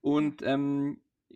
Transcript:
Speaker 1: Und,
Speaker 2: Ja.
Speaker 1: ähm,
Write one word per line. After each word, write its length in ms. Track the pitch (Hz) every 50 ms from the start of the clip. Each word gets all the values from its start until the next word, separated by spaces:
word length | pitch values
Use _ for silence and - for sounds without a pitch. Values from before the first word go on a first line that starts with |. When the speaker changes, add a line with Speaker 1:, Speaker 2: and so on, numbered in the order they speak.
Speaker 1:
Und, 400 | - 139 147 147 151 151 147 -
Speaker 2:
Ja. 120 | - - 135
Speaker 1:
ähm, 460 | 139 143 143 143 139 143 143 143 - _ _ _ _ _ _ -